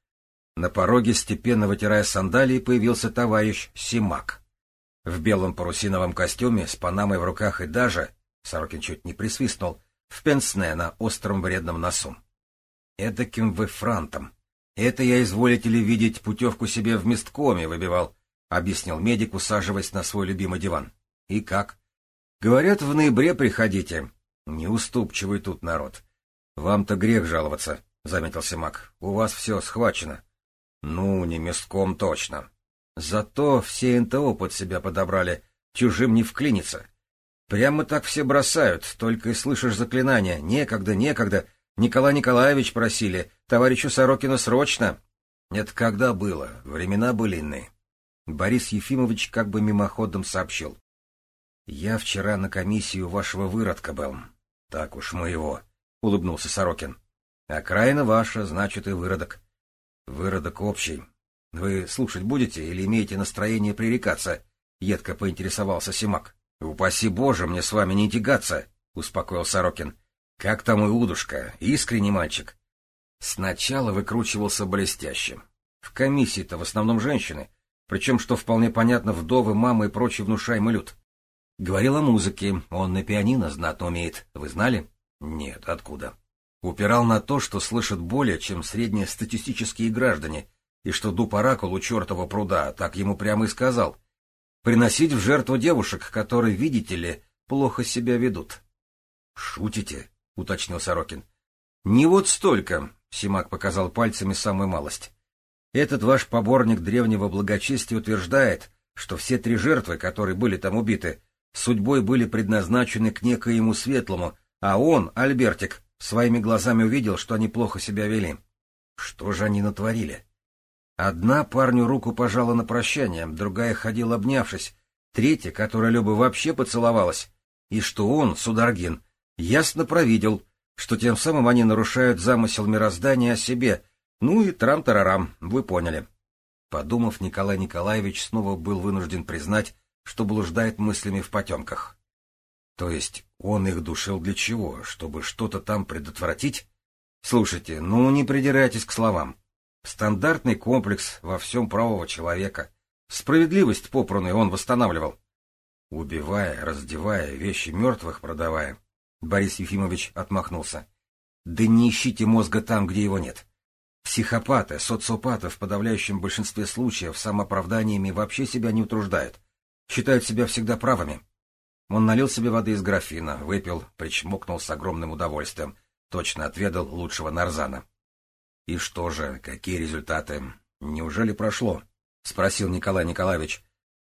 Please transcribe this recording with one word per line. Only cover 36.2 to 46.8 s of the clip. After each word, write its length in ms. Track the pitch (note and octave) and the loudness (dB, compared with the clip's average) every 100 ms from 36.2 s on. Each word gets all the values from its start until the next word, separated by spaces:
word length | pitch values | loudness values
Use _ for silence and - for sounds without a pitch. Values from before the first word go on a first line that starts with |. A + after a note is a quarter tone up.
вклиниться. 640 | A2+ - C#3+ G#2 - - - _ _ _ _ _ - | 2 0 0 0 -2 -10 -12 _ _ _ _ _ -4
Прямо 380 | G2+ C3+ D3+ | 2 4 2
так 200 | D3+ D3+ | 0 -2
все 200 | - D3+ | -2 -2
бросают, 720 | C3+ C#3+ C3 E3 B2+ E2 - - | 2 2 4 4 2 2 -4 -4
только 320 | A2+ A2+ A2+ | -2 -2 -2
и 40 | |
слышишь 420 | A2+ C#3 C3+ B2+ G2 | -2 -2 0 0 0
заклинания: 640 | A#2 B2+ C3 B2 F#2+ E2 | 0 0 4 4 2 -2
«Некогда, 540 | D2+ B2+ D3 G#2+ F#2+ | 0 0 0 -2 0
некогда, 520 | G2 C3+ C#3+ G#2 F#2+ - _ _ - | 2 2 2 2 0 -2 _ _ 0
Николай 380 | A#2 B2+ C#3 | 2 4 4
Николаевич 580 | C#3+ B2+ B2 C3+ C#3 A#2+ | 4 4 6 6 4 2
просили, 580 | A#2+ A2 - G#2 F2+ E2+ _ - | 0 0 0 -2 -2 -6 _ 0
товарищу 440 | A#2+ B2+ B2+ C#3 | 4 4 4 0
Сорокину 480 | - C3 C3+ C3+ C3 | 4 4 4 2 0
срочно». 600 | - B2 C#3+ - A2 - _ _ _ _ - | 2 2 2 2 0 -2 _ _ _ _ -8
Это 220 | G2 G#2+ | -6 -4
когда 400 | - A2+ G2+ B2+ | 0 0 2 2
было? 480 | G2 G2+ E2 C2 - | 2 -2 -4 -8 -12
Времена 480 | C2+ D2+ | -10 -6